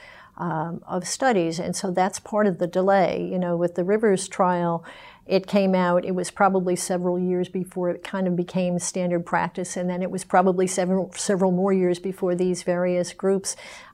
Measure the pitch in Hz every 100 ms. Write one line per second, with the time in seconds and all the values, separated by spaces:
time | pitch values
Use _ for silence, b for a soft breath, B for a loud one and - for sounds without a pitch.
0 | B B B - 170 160 160 170 - 180
1 | 175 - 269 214 165 165 - 180 190 180
2 | 185 - - 214 214 175 175 180 190 196
3 | 175 - 175 185 175 170 175 170 175 214
4 | 220 190 190 - 180 180 175 170 170 B
5 | B B - 190 190 202 190 185 180 175
6 | 190 180 175 - 196 190 185 180 - 180
7 | 180 180 180 180 180 185 180 - 180 175
8 | - 196 185 175 175 180 180 175 175 -
9 | 180 175 175 175 170 - 180 - 180 180
10 | 185 185 - 190 190 180 185 185 180 190
11 | 180 - - 196 190 180 196 190 180 175
12 | 196 185 185 180 185 180 - 175 180 180
13 | 175 - 190 196 190 - B B B